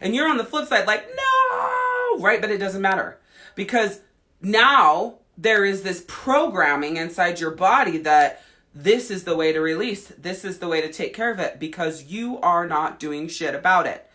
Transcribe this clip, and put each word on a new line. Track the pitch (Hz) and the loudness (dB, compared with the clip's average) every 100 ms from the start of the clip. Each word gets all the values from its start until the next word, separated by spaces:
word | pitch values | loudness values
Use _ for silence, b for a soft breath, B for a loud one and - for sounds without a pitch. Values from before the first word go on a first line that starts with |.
And | 185 233 | -2 0
you're | 311 | 2
on | 262 | 0
the | - | -2
flip | 302 - | -4 0
side, | 240 196 | 0 2
like, | 214 - | -2 -4
No, | 523 523 523 523 494 508 494 494 494 494 392 | -6 0 2 2 0 -2 -2 -2 -2 0 0
right? | - 214 | 2 2
But | 208 | 0
it | 208 | -2
doesn't | 196 185 | -4 -2
matter | 196 185 98 - B B B - | 0 0 -4 -8 B B B -10
because | 196 240 214 - _ _ _ _ | -4 0 0 -4 _ _ _ _
now | 185 220 247 277 214 247 226 - _ - | -2 4 6 8 6 4 0 -8 _ -4
there | 175 220 196 | 2 4 2
is | 190 | 0
this | 185 180 - | -4 -6 -8
programming | - - 277 330 196 156 143 147 165 | -12 0 2 2 2 2 2 -2 -4
inside | 165 170 180 170 | -6 0 0 0
your | 160 | -6
body | 156 185 240 240 160 | 0 4 4 2 0
that | 151 151 143 - B B B - | 4 4 4 0 B B B -8
this | 143 233 247 | 2 2 2
is | 196 | -6
the | 180 165 | -4 0
way | 160 | 2
to | 156 | 2
release. | 160 160 240 202 - - | 0 -2 -4 -4 -10 -12
This | 151 190 | -10 -8
is | 196 185 | -8 -8
the | 175 | -4
way | 165 | -2
to | 156 | -2
take | - 156 | -4 -8
care | - 226 | -4 -4
of | 214 | -2
it | 170 139 | -6 -6
because | 156 156 165 - 139 | -12 -6 -6 -6 -12
you | 196 233 247 | -10 -8 -2
are | 175 175 175 | 0 2 0
not | 156 156 - | -2 -2 -6
doing | 151 147 160 | -8 -8 -8
shit | - 160 139 | -6 -6 -2
about | 180 185 156 | 2 2 2
it. | 95 - | -4 -12